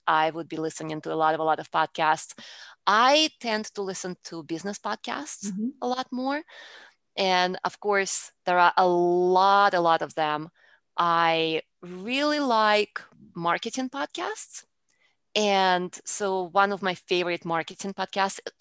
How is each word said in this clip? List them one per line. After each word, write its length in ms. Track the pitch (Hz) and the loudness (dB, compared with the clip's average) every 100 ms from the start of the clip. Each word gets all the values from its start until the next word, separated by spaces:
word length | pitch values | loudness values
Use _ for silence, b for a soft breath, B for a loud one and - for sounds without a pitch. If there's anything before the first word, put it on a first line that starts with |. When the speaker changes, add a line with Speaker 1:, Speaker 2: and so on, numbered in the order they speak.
| - | 0
Speaker 1:
I 240 | 156 160 | 2 2
would 180 | 156 165 | -2 -8
be 80 | 156 | -6
listening 420 | 160 - 160 156 | -6 -6 -8 -8
to 120 | 160 | -6
a 60 | 160 | 0
lot 120 | 156 156 | 2 2
of, 40 | |
a 40 | |
lot 160 | 156 151 | 0 0
of 100 | 160 | 0
podcasts, 640 | 165 156 - 156 160 - - B B B B - | -2 -2 0 0 0 -4 -16 B B B B 0
I 420 | 208 247 302 311 - | 4 6 4 2 -2
tend 260 | 240 214 214 - | -4 -4 -6 -8
to 80 | |
listen 320 | 190 180 185 175 | -8 -6 -8 -10
to 180 | - 170 | -12 -14
business 380 | 147 165 196 208 | -8 -8 -6 -8
podcasts 680 | 208 214 - 262 294 - 202 | -8 -8 -6 -8 -8 -10 -8
Speaker 2:
Mm-hmm. 180 | 190 226 - | -6 -6 -4
Speaker 1:
a 40 | 247 | -4
lot 200 | 247 262 | -4 -6
more. 300 | 247 262 294 330 B B B B B _ - | -6 -4 -4 -8 B B B B B _ -4
And 440 | 190 180 180 185 | 0 2 2 -2
of 160 | 185 - | -6 -6
course, 520 | 208 196 190 - - _ - | 0 0 0 -4 -8 _ 0
there 120 | 180 | 4
are 160 | 175 - | 4 6
a 100 | 185 | 4
lot, 880 | 175 175 175 180 185 190 196 202 185 | 4 4 4 4 6 6 6 6 4
a 40 | |
lot 200 | 170 165 | 2 2
of 140 | 151 - | 0 -4
them. 340 | 156 151 156 b b b _ - | -2 -2 -8 b b b _ -2
I 640 | 175 170 165 165 160 156 - _ | 2 4 4 2 0 -2 -6 _
really 580 | 175 180 202 262 294 294 | -16 -12 -6 -2 0 0
like 580 | 277 220 214 208 214 - - _ - 175 | 2 4 4 4 0 -6 -16 _ -16 -6
marketing 540 | 170 170 226 254 254 | -2 -2 -2 -6 -6
podcasts. 760 | 277 302 - 370 440 - - - _ _ _ _ _ _ | -6 -8 -6 -8 -8 -12 -18 -20 _ _ _ _ _ _
And 640 | 208 208 196 190 180 180 - - | -2 2 2 4 2 -2 -10 -12
so 440 | - 202 190 180 | -4 -2 -2 -2
one 220 | 185 196 | 0 2
of 80 | 196 | 0
my 120 | 190 175 | -4 -6
favorite 500 | - 180 175 170 170 | -2 -2 0 -4 -4
marketing 480 | 165 160 190 196 | -4 -4 -10 -10
podcasts, 460 | 196 190 196 196 - - - | -8 -6 -2 -2 -2 -12 -16